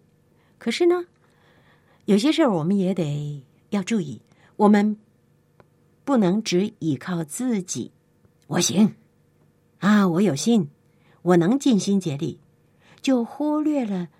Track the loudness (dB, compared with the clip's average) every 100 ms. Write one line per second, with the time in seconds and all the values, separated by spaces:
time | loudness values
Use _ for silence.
0 | _ _ _ _ _ _ -6 0 2 2
1 | -4 _ _ _ _ _ _ _ _ _
2 | 0 2 2 2 2 2 0 0 0 -2
3 | -4 -6 -8 -12 -16 _ -8 -6 -2 -4
4 | -4 -10 _ _ _ 2 4 6 4 -4
5 | _ _ _ _ _ _ _ _ _ _
6 | -2 2 2 0 0 -2 -2 -4 -4 -4
7 | -4 -8 -8 -6 -4 -4 -4 -8 -10 _
8 | _ _ _ _ -8 -2 0 2 2 0
9 | _ _ _ _ _ _ _ -4 2 2
10 | 2 2 0 0 0 0 0 _ _ _
11 | _ _ 2 4 4 2 2 0 2 -2
12 | -2 -6 -8 -10 _ _ _ _ _ _
13 | -2 0 -2 -4 -2 0 0 -2 -2 -4
14 | -6 _